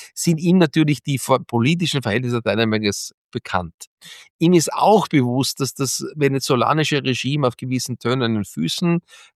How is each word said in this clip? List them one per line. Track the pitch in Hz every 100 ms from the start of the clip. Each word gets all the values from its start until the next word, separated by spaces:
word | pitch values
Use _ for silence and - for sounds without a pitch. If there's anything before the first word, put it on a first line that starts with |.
| -
sind | - - 165
ihm | 175 185
natürlich | 160 160 151 151
die | - 135
ver-, | - 131
politischen | 170 117 120 170 170 143
Verhältnisse | 120 107 123 120
Lateinamerikas | 113 104 113 107 104 - - - _
bekannt. | - - 95 82 - - _ - - - -
Ihm | 165
ist | 175 -
auch | - 165 214 151
bewusst, | 151 123 123 131 -
dass | 135
das | - 135 - -
venezolanische | 151 143 135 - 127 113 151 151 147
Regime | 131 120 127 151 131
auf | -
gewissen | 131 127 - 120
Tönen | 120 131 113 110 98
Füßen | - 165 - 175 170 - - -